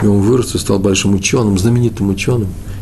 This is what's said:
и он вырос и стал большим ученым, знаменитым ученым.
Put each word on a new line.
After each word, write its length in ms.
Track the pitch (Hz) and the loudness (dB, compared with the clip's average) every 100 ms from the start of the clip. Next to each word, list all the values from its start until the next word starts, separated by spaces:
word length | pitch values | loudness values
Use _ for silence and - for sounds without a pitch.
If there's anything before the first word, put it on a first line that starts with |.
и 40 | 104 | 2
он 160 | 101 | 2
вырос 340 | 101 127 117 110 | 2 2 0 -4
и 20 | |
стал 220 | - 98 | -2 0
большим 340 | 98 95 101 | 0 0 0
ученым, 460 | 98 - 135 107 95 | 0 0 0 2 2
знаменитым 500 | 104 120 117 101 98 | 2 2 0 0 -2
ученым. 380 | 98 - 123 98 - - - | -2 -2 -2 -2 -6 -10 -10